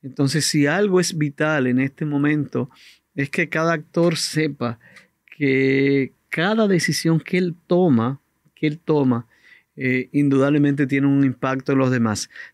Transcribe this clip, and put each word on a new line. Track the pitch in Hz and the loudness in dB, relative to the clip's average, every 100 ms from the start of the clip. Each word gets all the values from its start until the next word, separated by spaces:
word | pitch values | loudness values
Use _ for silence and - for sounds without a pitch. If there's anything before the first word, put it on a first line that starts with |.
Entonces, | 139 - 139 151 - | -10 -2 -2 0 -2
si | 156 143 | 0 0
algo | 175 208 185 | 0 2 0
es | 170 165 | 0 -2
vital | 147 - 156 151 127 | -4 -2 -2 0 0
en | 127 | 0
este | 139 - 156 | -2 -4 -4
momento, | 143 147 151 135 127 123 - - - _ | -2 0 0 -2 -4 -6 -10 -20 -20 _
es | - 139 | -8 -4
que | - 160 | -4 -4
cada | 160 165 | -2 0
actor | 160 - 175 170 165 | -2 -4 0 0 0
sepa | - 156 156 143 120 117 - - _ _ _ - | -4 -2 -4 -4 -6 -8 -16 -20 _ _ _ -4
que | 139 131 135 135 139 139 127 - _ | 0 2 2 2 2 0 -2 -8 _
cada | - 180 226 208 | -4 -2 0 2
decisión | 175 143 143 165 160 | 2 0 0 0 0
que | - 180 | 0 -2
él | 180 165 - | -2 -6 -2
toma, | 175 180 117 117 139 _ _ _ | 2 4 2 0 -4 _ _ _
que | _ 156 | _ -4
él | 151 | -4
toma, | - 151 131 117 - _ _ - _ - | -2 2 2 0 -4 _ _ -20 _ -6
eh, | 131 127 - | -2 -2 -2
indudablemente | 143 143 135 139 151 143 139 127 | 0 2 2 2 2 2 0 0
tiene | 139 139 | 0 2
un | 139 | 2
impacto | 139 123 131 135 - | 2 0 -4 -4 -2
en | 135 | 0
los | 127 | 2
demás. | 127 110 104 - - - | 2 0 -2 -8 -16 -20